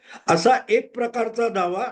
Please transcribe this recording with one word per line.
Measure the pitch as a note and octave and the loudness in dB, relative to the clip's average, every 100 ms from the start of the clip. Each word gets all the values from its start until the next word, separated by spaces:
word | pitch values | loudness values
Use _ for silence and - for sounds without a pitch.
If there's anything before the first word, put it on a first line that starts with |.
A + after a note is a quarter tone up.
| - - - | -20 -8 0
असा | E3 A3+ B3+ - | 2 4 2 2
एक | A3+ - A#3+ | 0 0 -6
प्रकारचा | A#3 A#3+ A3+ A3+ A#3 | -6 -4 -4 -2 -2
दावा | G3 F3+ F#3 A#3+ | -2 -2 -4 -6